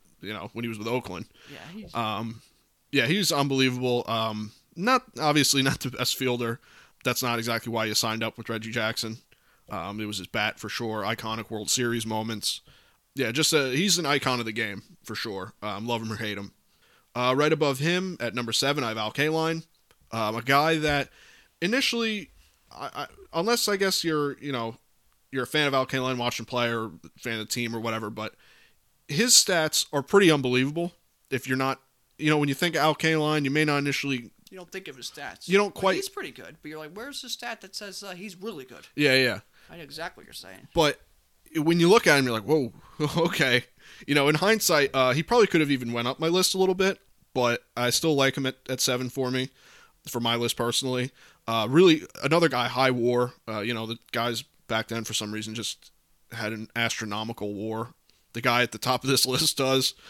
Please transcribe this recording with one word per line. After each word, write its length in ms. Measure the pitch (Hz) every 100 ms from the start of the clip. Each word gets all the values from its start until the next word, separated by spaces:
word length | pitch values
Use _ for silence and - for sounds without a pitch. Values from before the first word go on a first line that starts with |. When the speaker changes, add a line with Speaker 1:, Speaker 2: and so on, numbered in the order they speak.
| _ _
Speaker 1:
you 100 | 92
know, 180 | 107 85
when 100 | 117
he 60 | 117
was 80 | 107
with 100 | 113
Oakland. 380 | 123 - 87 - _ -
Speaker 2:
Yeah, 60 | 143 113
he's 220 | 202 180 123
Speaker 1:
Um, 480 | 110 104 113 113 _ _ _ _ -
yeah, 160 | 139 120
he 100 | 196
was 140 | 185
unbelievable. 720 | 147 143 135 131 123 127 120 -
Um, 440 | 113 113 107 107 - _ -
not, 260 | 214 254 - 120
obviously 440 | 151 147 131 139
not 160 | 135 -
the 100 | 127
best 280 | 120 123 -
fielder. 420 | 127 120 117 117 _ - - _
That's 200 | 127 120
not 160 | 127 117
exactly 320 | 117 113 120
why 120 | 113 110
you 100 | 104
signed 260 | 113 110
up 140 | 113 -
with 100 | 113
Reggie 220 | 113 110
Jackson. 460 | 120 110 113 113 113 _ _ _ _ -
Um, 280 | 101 87 104
it 60 | 104
was 120 | 104
his 80 | 87
bat 340 | 113 104 -
for 80 | 104
sure. 360 | - 117 110
Iconic 480 | 101 117 113 113 107
World 180 | 110 104
Series 340 | - 120 117
moments. 580 | 113 110 110 110 - - _ - _ _ _
Yeah, 180 | 139 117
just 220 | 131 147
a, 160 | 156 131
he's 300 | 135 196 170
an 60 | 147
icon 320 | 143 139 123
of 80 | 113
the 40 |
game 300 | 110 107 98 - -
for 100 | -
sure. 400 | 104 113 95 98 -
Um, 240 | 104 98 117
love 160 | 117
him 100 | 113
or 40 | 107
hate 240 | 110 101
him. 140 | 101 _ _ _ _ _ _ 120
Uh, 200 | 123 131
right 160 | 151
above 240 | 156 147 131
him 400 | 156 180 190 175
at 140 | 117
number 180 | 113 117
seven, 320 | 107 139 147
I 40 | 117
have 100 | 110
Al 140 | 107
Kaline. 520 | 135 151 160 160 160 - _ _ _ -
Um, 240 | 113 107 113
a 60 |
guy 360 | 120 139 160 160
that 300 | 151 143 - _ - - _ -
initially, 720 | 175 254 - 240 226 214 160 _ _ _ _
I, 180 | - 131
I, 140 | - - - -
unless 340 | 165 202 233 -
I 100 | 196
guess 260 | 196 -
you're, 340 | 165 156 143 -
you 120 | 143
know, 260 | 127 113 117 _ _ _ _ _
you're 120 | 135
a 40 | 120
fan 200 | 151 143
of 60 |
Al 120 | 135 127
Kaline, 320 | 135 127 123
watch 220 | 123 -
him 60 | 113
play, 260 | 123 117
or 180 | 117 110 85 - _
fan 140 | 120
of 60 | 110
the 60 | 104
team 220 | 123 117 113
or 40 |
whatever, 300 | 113 113 107
but 240 | 113 107 _ _ - _ _ _ _ -
his 260 | 143 240
stats 520 | - - 175 156 - -
are 80 | 143
pretty 280 | 131 202 185
unbelievable. 600 | 147 123 127 135 156 175 _ _ _ -
If 180 | 123 127
you're 100 | 131
not, 220 | 135 131 _ _ _ -
you 120 | 151
know, 80 | 151
when 120 | 147
you 60 | 135
think 200 | 175 156
Al 200 | 151 147
Kaline, 480 | 160 156 151 151
you 80 | 139
may 140 | 151 151
not 120 | 143
initially 540 | 143 135 143 127 117 _ -
Speaker 2:
You 80 | 190
don't 140 | 175
think 160 | 190 185
of 80 | 131
his 120 | 117
stats. 380 | - 135 90 -
Speaker 1:
You 100 | 190
don't 160 | 208
Speaker 2:
But 60 | -
Speaker 1:
quite 160 | 190 269
Speaker 2:
he's 140 | 381
pretty 220 | - 175
good, 260 | - 87 156
but 80 | 151
you're 100 | 156
like, 140 | 151
"Where's 280 | 190 269 269
the 80 | 247
stat 320 | - 240 220
that 140 | 196 -
says, 260 | 202 180
uh, 80 | 202
he's 240 | 180 208 180
really 300 | 214 165 127
good?" 220 | 87 - -
Speaker 1:
Yeah, 180 | 147 131
yeah. 240 | 127 95 - _ -
Speaker 2:
I 80 | 165
know 60 |
exactly 380 | 143 143 175 -
what 40 | -
you're 80 |
saying. 340 | - 92 95 -
Speaker 1:
But 260 | 170 151 - _ _ _ _ _ 160
when 240 | 151 170
you 80 | 170
look 180 | 226 175
at 100 | 143
him, 80 | 127
you're 80 |
like, 100 | 113 104
"Whoa, 260 | 156 120 - - -
<laughs> 260 | 151 165 170
okay." 380 | - 135 123 - _ - - -
You 80 | 147
know, 120 | 143
in 80 | 156
hindsight, 540 | 196 220 - 151 135 135
uh, 180 | 127
he 80 | 135
probably 240 | - 240 202
could 140 | 165
have 80 | 147
even 220 | 135 117
went 140 | 117 120
up 120 | -
my 80 | 160
list 280 | 180 185 190
a 20 |
little 180 | 190 185
bit, 240 | 190 185 _ _ _ 127
but 280 | 120 120 _ -
I 140 | 123
still 240 | - 165 143
like 200 | 135 139
him 100 | 131
at, 80 | - -
at 140 | 127
seven 280 | - 123 131
for 200 | 135 127
me, 200 | 127 131 _ - - - _ -
for 120 | 120
my 160 | 117 117
list 220 | 117 -
personally. 540 | 120 - 131 127 127 _ - _ -
Uh, 200 | 113 110
really, 340 | 147 185 160 87 -
another 260 | 139 170 160
guy, 180 | 123 117
high 240 | 120 131
war. 420 | 123 120 123 123 - -
Uh, 120 | 107
you 140 | 110
know, 120 | 117 113
the 120 | 117 -
guys 320 | 120 120 113 - _ -
back 200 | 113 110
then, 160 | 113
for 100 | 110
some 180 | 110 104
reason, 220 | 107 107 110
just 360 | 104 - - _ _ _ -
had 200 | 113 107
an 160 | 110 110 117
astronomical 800 | 117 - 110 104 110 - 104
war. 400 | 101 110 110 120 - _ _ _
The 80 | 117
guy 200 | 120 120
at 80 | 120
the 60 | 110
top 260 | 123 123
of 60 | 131
this 160 | 131 135
<laughs> 20 |
list 300 | 127 160 -
does, 360 | 131 135 123 -